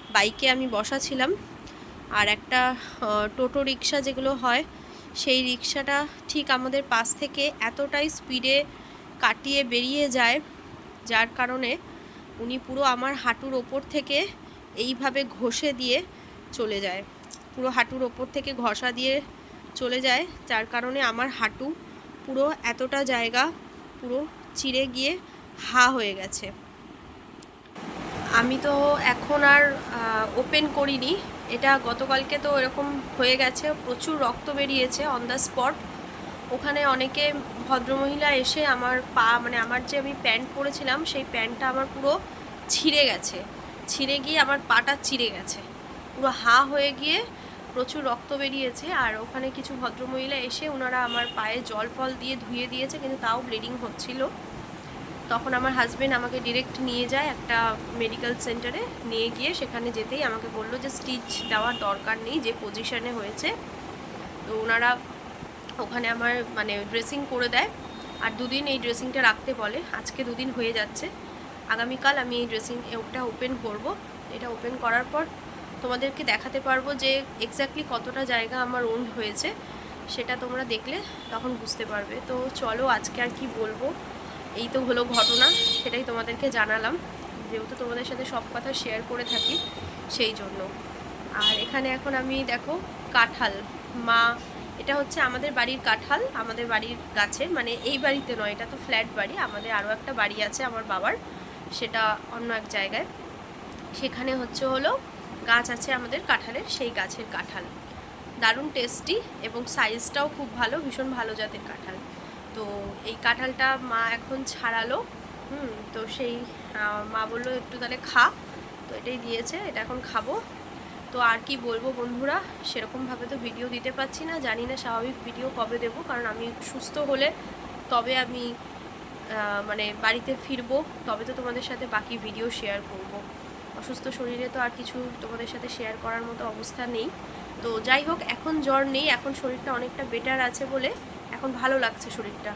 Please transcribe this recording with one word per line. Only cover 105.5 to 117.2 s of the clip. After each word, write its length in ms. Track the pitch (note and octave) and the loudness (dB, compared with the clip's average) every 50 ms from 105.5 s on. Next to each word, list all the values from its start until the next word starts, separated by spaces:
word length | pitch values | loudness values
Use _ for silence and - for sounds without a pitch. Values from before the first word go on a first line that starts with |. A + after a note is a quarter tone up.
| A#3 A#3+ A#3+ B3 | 6 6 6 2
আছে 220 | A#3+ A#3 - C#4 | -2 -2 0 0
আমাদের 280 | C4 B3 B3 A3+ C4 E4 - | 0 0 0 -2 -4 -2 2
কাঁঠালের, 400 | - B3+ G#3+ - A3+ A#3 D4 A4 - | 2 2 2 2 -2 -6 -6 -4 -4
সেই 220 | - - C4 A#3+ | -2 -2 -2 -2
গাছের 340 | A3+ G#3 F#3+ F#3 - - A3 - | 0 -2 -4 -4 -4 -8 -8 -6
কাঁঠাল 320 | G3 E3+ F#3 - - F#3+ F3 F3 - - - - - - - - - - - - - - | -6 -6 -6 -6 -6 -8 -8 -10 -12 -12 -14 -14 -14 -14 -14 -14 -14 -14 -14 -10 -2 4
দারুণ 280 | A3+ A3 A3+ C4 D4 D4+ - | 6 6 6 6 2 -2 0
টেস্টি 420 | C4+ A#3+ A#3+ - - - D4+ F4+ A#4 - - - - | 0 0 0 0 -2 0 2 2 2 0 -2 -10 -8
এবং 220 | - A3+ - A#3 B3 | -8 -6 -4 -4 -4
সাইজটাও 600 | - - C#4 A#3 G#3+ A3+ A#3 - - - C#4+ C#4+ D4 D4 | -2 2 2 2 2 2 0 -2 0 2 2 2 0 0
খুব 120 | - C#4 A3+ A3 | -4 -8 -6 -2
ভালো, 240 | A#3+ A#3+ A3 C4+ E4 | 0 0 2 2 0
ভীষণ 280 | D4+ C4+ - - C4 C4+ | -2 -2 -4 -2 -4 -2
ভালো 240 | C4 B3 A3+ A3 G#3+ | -2 -2 -2 -2 -2
জাতের 260 | G#3+ G#3+ G#3+ - G3+ - - | -4 -4 -4 -6 -8 -10 -10
কাঁঠাল। 280 | - - - G3 F#3+ - - - - - - - - - - - - | -10 -10 -10 -10 -10 -10 -12 -12 -14 -14 -14 -14 -14 -14 -14 -10 -8
তো 100 | A3 G#3+ G3+ G3+ G3+ G3+ G3 G3 - - | -8 -6 -6 -6 -6 -6 -8 -8 -8 -8
এই 120 | A3 A3+ - | -8 -4 2
কাঁঠালটা 540 | - A#3 A#3 A#3+ C4 C4 B3+ - C4 C4 C4+ | 4 4 4 4 2 -2 2 2 4 4 4
মা 340 | B3+ B3+ B3+ A#3 A3+ A3+ A3+ | 2 0 0 0 2 2 0
এখন 340 | A#3 A3+ - - C4+ C4+ C4+ | 0 -2 -4 -6 -6 -4 -4
ছাড়ালো, 540 | - - - - A3+ A3+ A3+ A3+ A#3+ C4 A4 A#4+ - - - - - - - - - | -6 -6 -2 -2 0 0 2 0 0 0 -2 -2 -6 -12 -14 -14 -14 -14 -14 -12 -10
হুম, 200 | C4+ D4 C#4+ A#3+ G#3+ G#3+ G#3 G#3+ | -8 -6 -6 -6 -8 -8 -10 -10
তো 80 | - A3+ A3 A3 - | -8 -8 -8 -6 -6
সেই, 180 | - B3+ A#3+ A#3 A#3+ A#3+ - - - - - - | -4 -4 -4 -4 -4 -6 -10 -12 -12 -12 -10 -4
আহ, 380 | G#3+ G#3+ G#3 G#3 G#3 G#3+ G#3+ | -2 0 0 0 -2 -4 -2
মা 140 | A3 A3 | -2 -2